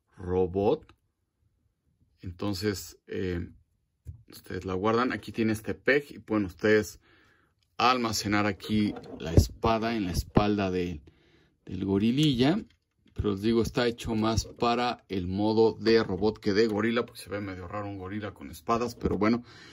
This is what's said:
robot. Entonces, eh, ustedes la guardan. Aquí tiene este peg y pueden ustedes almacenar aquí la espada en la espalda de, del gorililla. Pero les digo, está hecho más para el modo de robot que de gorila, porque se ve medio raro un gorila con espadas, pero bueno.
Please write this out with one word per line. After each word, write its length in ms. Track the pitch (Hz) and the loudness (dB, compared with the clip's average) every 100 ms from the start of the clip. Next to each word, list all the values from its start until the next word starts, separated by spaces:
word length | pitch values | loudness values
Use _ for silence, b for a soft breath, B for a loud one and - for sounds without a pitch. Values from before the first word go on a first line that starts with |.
| _ - | _ -12
robot. 760 | 90 90 92 92 104 156 - _ _ _ _ _ _ _ _ _ _ _ _ _ | -2 0 2 2 2 0 -4 _ _ _ _ _ _ _ _ _ _ _ _ _
Entonces, 760 | 101 85 104 95 104 101 - - - | -14 -6 -6 -2 -2 -4 -8 -18 -10
eh, 380 | 101 92 87 87 - _ _ _ _ - - - | -6 -4 -4 -8 -14 _ _ _ _ -18 -18 -20
ustedes 340 | - - 92 | -20 -12 -8
la 80 | 95 | -6
guardan. 400 | 92 107 113 123 | -2 0 2 0
Aquí 200 | 107 - | -4 -6
tiene 200 | 107 110 | -2 0
este 220 | 107 - | 0 -4
peg 320 | 95 - 139 - | -4 0 0 0
y 60 | - | -12
pueden 280 | - 110 95 | -4 -2 -2
ustedes 520 | - 107 107 107 - b b b b b b _ - | 0 4 4 2 -8 b b b b b b _ 0
almacenar 680 | 117 127 117 107 101 104 104 | 2 4 0 -2 0 2 0
aquí 480 | 95 - 107 104 - - - | -2 -2 0 0 -2 -10 -10
la 140 | 82 | -2
espada 640 | 82 - - 113 113 113 117 | 0 0 0 0 2 0 -2
en 80 | |
la 80 | 92 | -2
espalda 580 | 85 - - 104 104 95 | -4 -2 2 2 2 0
de, 320 | 92 90 78 b b b b b _ | -2 -4 -6 b b b b b _
del 200 | - 92 | -12 -4
gorililla. 760 | 98 98 110 131 156 120 131 202 - _ _ _ _ | 0 2 2 2 2 4 2 2 -4 _ _ _ _
Pero 180 | - 104 | -4 -2
les 100 | 98 | 0
digo, 200 | 110 113 | 2 2
está 240 | 107 - 120 | 0 0 -2
hecho 260 | 117 - | -2 -4
más 300 | 110 110 107 | 0 0 0
para 600 | - - 120 120 123 117 - | -4 -2 0 0 -2 -4 -6
el 180 | 98 90 | -6 -4
modo 500 | 95 107 110 113 107 | 0 2 6 4 4
de 220 | 107 113 | 4 4
robot 360 | 104 92 107 107 | 4 0 0 0
que 140 | 107 | 0
de 140 | 98 113 | 2 2
gorila, 380 | 104 113 117 | 2 0 0
porque 160 | 117 - | -4 -10
se 100 | - | -10
ve 100 | 101 | -8
medio 260 | 98 92 90 | -8 -10 -10
raro 220 | 104 101 | -8 -8
un 100 | 98 | -10
gorila 340 | 92 104 104 | -10 -8 -10
con 180 | 90 69 | -12 -16
espadas, 440 | - - 117 120 | -8 -2 -2 -2
pero 240 | 120 98 92 | -4 -2 2
bueno. 240 | 107 120 B B B | 2 2 B B B